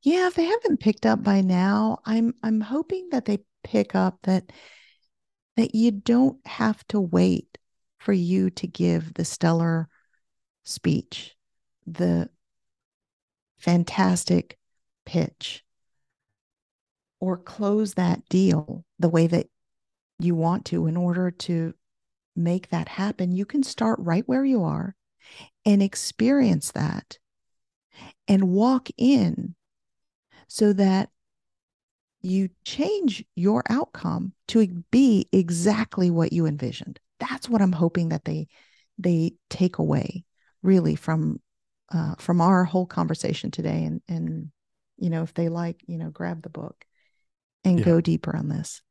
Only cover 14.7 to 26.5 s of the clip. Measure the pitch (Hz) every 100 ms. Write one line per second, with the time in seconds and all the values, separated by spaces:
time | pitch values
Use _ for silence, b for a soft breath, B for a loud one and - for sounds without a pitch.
14.7 | _ _ _ - 175 160 _ - - _
15.7 | _ _ _ _ _ _ _ _ _ _
16.7 | _ _ _ _ _ 185 175 - - 202
17.7 | 208 214 - 180 175 - 185 190 160 151
18.7 | - - _ 170 165 165 170 - _ _
19.7 | _ _ _ _ _ 170 170 160 180 -
20.7 | 170 160 165 175 175 180 175 - 170 165
21.7 | - _ _ _ _ _ - 170 180 180
22.7 | 170 160 - 196 - 180 180 202 294 269
23.7 | - 220 226 170 170 247 254 269 254 165
24.7 | 151 180 - _ _ B B B _ -
25.7 | 202 196 - - - 226 285 247